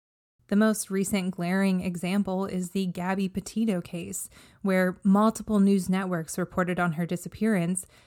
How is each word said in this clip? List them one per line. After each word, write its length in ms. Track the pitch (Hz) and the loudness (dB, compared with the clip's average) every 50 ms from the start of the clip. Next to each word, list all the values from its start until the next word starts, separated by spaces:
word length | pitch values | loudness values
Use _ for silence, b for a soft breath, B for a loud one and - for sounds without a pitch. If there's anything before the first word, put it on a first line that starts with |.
| _ _ _ _ _ _ _ _ _ - | _ _ _ _ _ _ _ _ _ 0
The 60 | 202 | 4
most 340 | 208 220 220 208 - - - | 4 4 4 2 0 -4 -4
recent 420 | 190 196 190 - 208 190 180 185 | -2 -2 0 0 -2 -2 -2 -2
glaring 500 | 180 - 175 175 185 190 196 190 185 180 | -4 -4 -2 0 0 2 2 2 2 0
example 640 | 185 185 175 170 180 175 196 208 196 190 185 190 196 | -2 -4 -4 -4 -2 -2 0 0 0 0 -2 -2 -2
is 240 | - - 180 180 175 | -2 -4 -4 -4 -4
the 160 | - 196 190 | -4 -2 -2
Gabby 420 | 180 - 180 175 185 190 202 190 | -2 -4 -4 -4 -2 -2 -2 -2
Petito 540 | 185 - 196 190 - - 220 226 220 185 175 | -2 -4 -6 -10 -6 -4 -2 0 0 0 -2
case, 480 | - - 180 170 180 196 190 - - B B B B B B B | -4 -6 -10 -10 -10 -10 -10 -12 -12 B B B B B B B
where 360 | - 196 185 185 185 185 180 - - | -2 2 2 4 2 2 0 0 2
multiple 560 | 196 190 202 214 220 220 - 196 220 214 202 | 4 6 6 6 4 2 0 -2 0 2 4
news 300 | 196 196 202 190 175 190 | 6 6 4 4 2 0
networks 480 | 185 190 190 185 180 165 160 - - | 0 0 0 -2 -2 -4 -4 -4 -4
reported 420 | 185 175 - - 190 180 180 180 180 | -4 -4 -2 -2 -2 0 0 0 0
on 140 | 175 170 151 | 0 0 0
her 120 | 165 170 | -2 -2
disappearance, 800 | 160 175 170 - 180 - - 214 226 214 175 170 175 185 - - b b b b | -4 -4 -6 -6 -10 -6 -2 0 2 2 2 0 0 -2 -4 -6 b b b b